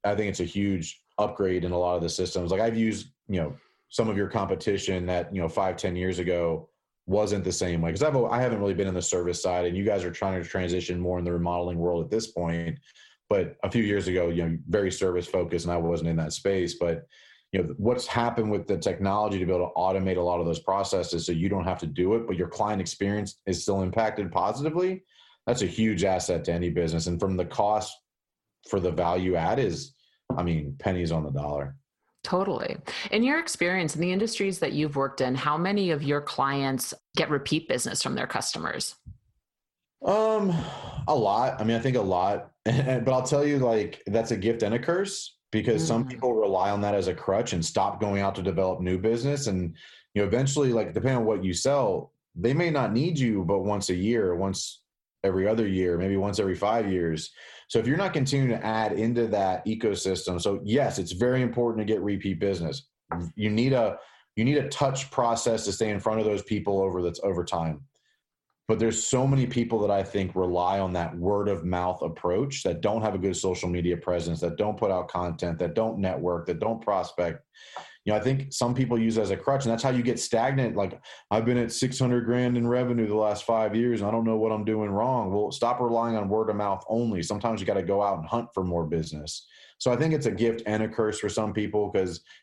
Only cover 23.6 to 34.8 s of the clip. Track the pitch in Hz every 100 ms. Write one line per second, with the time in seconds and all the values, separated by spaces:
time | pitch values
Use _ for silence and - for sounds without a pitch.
23.6 | - 98 90 110 110 107 95 85 95 113
24.6 | 151 160 185 190 _ _ - _ - 120
25.6 | 92 82 110 95 95 92 - 87 80 85
26.6 | 87 87 82 82 85 85 98 92 87 -
27.6 | 104 107 - - _ _ _ _ _ _
28.6 | - 101 87 82 85 90 92 87 82 120
29.6 | 110 80 - _ _ _ _ - 87 82
30.6 | 71 69 95 90 85 80 76 69 73 73
31.6 | 69 - _ _ _ _ - 180 196 156
32.6 | - - - - - 214 247 311 330 -
33.6 | 175 185 160 151 175 185 220 - 196 185
34.6 | 147 143